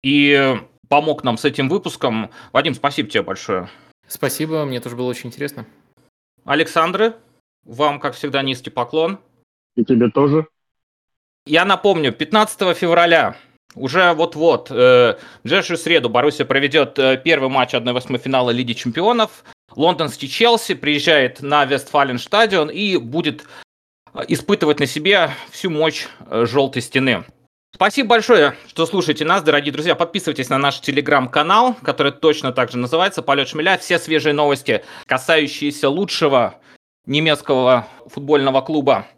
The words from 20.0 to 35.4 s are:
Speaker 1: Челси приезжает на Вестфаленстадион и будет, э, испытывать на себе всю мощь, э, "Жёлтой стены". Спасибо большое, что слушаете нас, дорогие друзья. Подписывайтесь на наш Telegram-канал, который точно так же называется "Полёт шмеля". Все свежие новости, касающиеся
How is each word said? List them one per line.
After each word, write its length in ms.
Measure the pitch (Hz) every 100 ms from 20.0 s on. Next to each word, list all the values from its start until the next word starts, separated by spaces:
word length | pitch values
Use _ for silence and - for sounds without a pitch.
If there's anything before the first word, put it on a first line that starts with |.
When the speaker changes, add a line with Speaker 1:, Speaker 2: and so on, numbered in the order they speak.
| 151 - 135
Speaker 1:
Челси 460 | - 233 226 - 139
приезжает 680 | 143 147 170 151 127 127
на 240 | 143 147 135
Вестфаленстадион 1040 | 139 - 147 139 123 - 202 220 185 151
и 280 | 151 208 175
будет, 480 | 117 151 156 110 - - - _ _ _ _
э, 80 | - -
испытывать 500 | 131 - 202 156 147
на 60 | 139
себе 460 | 156 156 196 160 139 -
всю 180 | - 190
мощь, 380 | 151 160 151 - - -
э, 160 | 110 117
"Жёлтой 360 | 131 135 127
стены". 440 | 120 135 131 104 - _ _ _ _
Спасибо 360 | - 196 277 226
большое, 460 | 233 214 220 143 - -
что 160 | - 160
слушаете 400 | 196 151 147 156
нас, 180 | 190
дорогие 300 | 151 147 143
друзья. 220 | 139 165 151
Подписывайтесь 520 | 170 202 165 135 131
на 100 | 139
наш 220 | 139 -
Telegram-канал, 960 | - 139 143 143 127 147 156 208 254 240
который 300 | - - 139
точно 400 | - 160 151 131
так 180 | 127 123
же 60 | 123
называется 440 | 123 160 190 180
"Полёт 280 | - 143 160
шмеля". 280 | 156 170 180
Все 220 | - 170
свежие 320 | 170 156 143
новости, 540 | 147 147 135 - 110 - - -
касающиеся 840 | 131 - 160